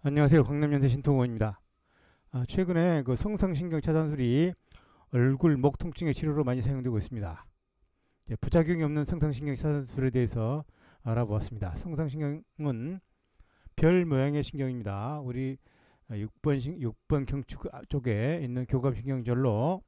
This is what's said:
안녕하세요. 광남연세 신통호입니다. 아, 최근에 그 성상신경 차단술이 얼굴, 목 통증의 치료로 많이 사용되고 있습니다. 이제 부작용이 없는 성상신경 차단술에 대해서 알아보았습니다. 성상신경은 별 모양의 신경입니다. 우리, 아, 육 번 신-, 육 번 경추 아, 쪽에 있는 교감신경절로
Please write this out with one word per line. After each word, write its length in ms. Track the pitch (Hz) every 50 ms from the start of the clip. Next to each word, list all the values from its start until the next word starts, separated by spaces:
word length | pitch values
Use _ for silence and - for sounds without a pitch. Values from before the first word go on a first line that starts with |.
안녕하세요. 420 | - 143 143 147 151 139 151 160 131
광남연세 440 | 104 147 147 151 147 147 143 135 135
신통호입니다. 720 | 120 143 - 147 143 131 123 123 117 110 107 110 101 - _ _ _ _ _ _ _ _ _ _ _ _ _ _
아, 120 | - 127 123
최근에 560 | - - - 190 175 180 165 170 180 170 151
그 140 | 131 123 127
성상신경 640 | - - 208 214 196 - 190 170 139 175 175 160 156
차단술이 720 | - 180 156 160 160 151 151 143 127 117 123 143 160 180 170 _ _ _ _ - _ _ _ _ _ _
얼굴, 440 | - 123 120 131 135 131 - 170 151
목 220 | 131 131 147 - -
통증의 360 | - 175 - - 175 160 131
치료로 300 | - - 156 147 151 147
많이 180 | 127 123 127
사용되고 340 | 110 117 139 131 123 127 117
있습니다. 500 | 107 - - 127 113 101 85 80 - - - _ _ _ _ _ _ _ _ _ _ _ _ _ _ _
이제 100 | - 123
부작용이 460 | - - - - 170 165 151 180 165
없는 220 | 160 147 147 151 147
성상신경 520 | - 185 165 147 151 139 117 147 147 139
차단술에 540 | 131 - 151 147 143 135 120 - 139 131 131
대해서 540 | 113 127 123 110 - 117 110 113 135 151 147 - _ _ _ - _ _
알아보았습니다. 760 | _ 120 113 117 120 104 104 107 - - 120 107 104 90 80
성상신경은 1200 | - - 175 160 143 160 147 131 156 151 143 143 160 - _ _ - 151 147 127 113 117 151 185 190 _ _ _ _ _ _ _ _ _ _ _ _ _ - _
별 280 | - - 160 180 185 175
모양의 380 | 165 143 131 131 143 147 147 135
신경입니다. 760 | - - 143 135 131 127 123 110 104 98 101 104 123 151 151
우리, 380 | 139 123 120 127 135 131 135 131 _ _ _ _ _ _ _ _ _ _
아, 80 | 110
육 140 | 104 104 107 - _
번 200 | - 151 143 135
신-, 200 | 120 139 175 -
육 160 | 135 117 107 _ _ _
번 160 | 156 143 135
경추 320 | 117 139 139 127 - - - - -
아, 100 | - - - -
쪽에 520 | - 143 120 127 107 104 113 135 165 175
있는 240 | 151 123 123 127 127
교감신경절로 1160 | - - 131 123 139 123 104 117 135 135 127 117 120 120 123 135 127 104 104 120 156 185 190 -